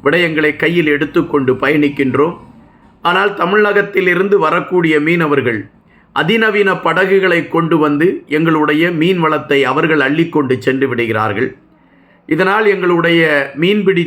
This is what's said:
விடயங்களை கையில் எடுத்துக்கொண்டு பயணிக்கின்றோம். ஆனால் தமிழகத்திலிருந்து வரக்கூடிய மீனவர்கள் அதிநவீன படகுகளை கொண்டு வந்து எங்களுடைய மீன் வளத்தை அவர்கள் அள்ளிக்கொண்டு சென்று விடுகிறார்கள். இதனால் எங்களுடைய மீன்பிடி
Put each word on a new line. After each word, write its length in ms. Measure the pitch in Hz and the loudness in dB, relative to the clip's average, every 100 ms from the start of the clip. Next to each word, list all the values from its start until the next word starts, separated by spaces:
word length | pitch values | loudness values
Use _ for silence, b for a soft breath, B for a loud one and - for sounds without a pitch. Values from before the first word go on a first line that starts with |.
விடயங்களை 520 | 131 165 170 156 156 151 | 0 0 0 0 -2 0
கையில் 300 | 160 170 151 | -2 0 0
எடுத்துக்கொண்டு 640 | 147 147 170 165 147 127 | 0 0 -2 0 -2 0
பயணிக்கின்றோம். 800 | 127 131 151 147 143 135 127 156 165 - B B B B B | 0 0 2 0 0 -2 0 -2 -2 -20 B B B B B
ஆனால் 320 | 170 185 202 | -2 0 0
தமிழகத்திலிருந்து 1040 | - 175 208 208 202 202 180 180 175 196 196 | -2 0 2 2 0 -2 -2 0 0 2 2
வரக்கூடிய 640 | 156 175 175 180 165 151 | 2 -2 0 0 2 0
மீனவர்கள் 600 | 151 175 156 139 123 110 98 _ b b b | 0 0 0 0 0 -6 -10 _ b b b
அதிநவீன 580 | - 156 226 220 202 190 175 | -4 0 2 2 2 0 0
படகுகளை 720 | 170 160 190 196 185 170 - | -2 0 2 2 2 0 -2
கொண்டு 300 | 165 165 165 | -4 0 0
வந்து 460 | 151 147 175 - - | 2 2 0 -2 -4
எங்களுடைய 640 | 151 165 156 151 151 170 | -2 0 0 0 0 0
மீன் 280 | 170 165 180 | 0 0 0
வளத்தை 460 | 160 151 127 139 | 0 -2 -2 0
அவர்கள் 360 | 127 139 165 156 | 0 0 0 0
அள்ளிக்கொண்டு 580 | 135 156 165 156 131 127 | 0 0 0 -2 -2 -2
சென்று 300 | 131 131 135 | -2 -2 -2
விடுகிறார்கள். 680 | 117 113 110 110 101 127 - _ b b b b b - | -2 -2 -2 -2 -2 -4 -6 _ b b b b b -6
இதனால் 400 | 160 185 208 214 | -2 0 2 0
எங்களுடைய 840 | 190 175 175 170 170 160 147 139 | 0 0 0 2 2 2 0 -2
மீன்பிடி 500 | 135 175 208 190 175 | -2 0 2 0 0